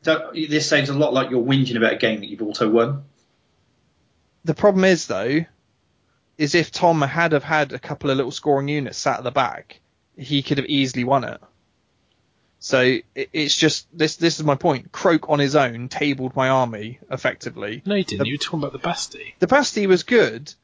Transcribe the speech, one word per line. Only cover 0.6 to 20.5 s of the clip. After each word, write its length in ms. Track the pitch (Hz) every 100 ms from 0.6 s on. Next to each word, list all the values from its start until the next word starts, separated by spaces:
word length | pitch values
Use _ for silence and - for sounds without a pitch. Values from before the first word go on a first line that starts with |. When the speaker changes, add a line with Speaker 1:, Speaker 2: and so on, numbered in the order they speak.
| 147
Speaker 1:
sounds 220 | 147 139
a 40 |
lot 200 | 139 147
like 160 | 127 123
you're 120 | 123
whinging 340 | 120 135 127 117
about 160 | 113
a 40 | -
game 220 | 117 107
that 60 | 98
you've 140 | -
also 280 | 107 104 110
won. 340 | 113 120 139 - _ _ _ _ _ _ _ _ _ _ _ _ _ 165
Speaker 2:
The 80 |
problem 300 | 151 208 190 190
is, 220 | 170 -
though, 380 | 95 113 151 165 _ _ _ _ _ _ _ _ -
is 180 | 147 175
if 160 | 151
Tom 300 | - 180 160
had 300 | 139 147 170
have 120 | 151
had 280 | 139 156 139
a 60 | 123
couple 300 | - 143 147
of 80 | 135
little 140 | 127
scoring 360 | - 147 139 139
units 300 | 147 127 -
sat 220 | 147 123
at 40 |
the 80 | 123
back, 480 | 127 120 - - - _ _ _ -
he 240 | 131 143
could 140 | 131 139
have 100 | 131
easily 360 | 143 131 127
won 200 | 123 135
it. 160 | 120 - _ _ _ _ _ _ _ _ _ _ _ _
So 200 | - 131
it, 240 | 127 131 - - 135
it's 220 | 160 147 -
just, 320 | 160 151 - 170
this, 180 | 156 -
this 220 | 165 156
is 60 | 156
my 100 | 139
point. 360 | 175 131 -
Croak 380 | - 196 165 -
on 100 | 147
his 160 | 139 147
own 340 | 131 117 123
tabled 460 | - 147 131 127 135
my 140 | 131
army 500 | 135 123 110 110 120 -
effectively. 720 | 135 131 - 120 113 104 113 -
Speaker 3:
No, 100 | 202
he 80 |
didn't. 200 | 185 -
Speaker 2:
The 40 | 135
Speaker 3:
You 40 | 143
were 20 |
talking 220 | - 165
about 120 | 143
the 60 | 131
Basti. 560 | - 170 - - - -
Speaker 2:
The 80 | 175
Basti 380 | 277 254 - 196
was 160 | 185
good 500 | - 240 139 113 151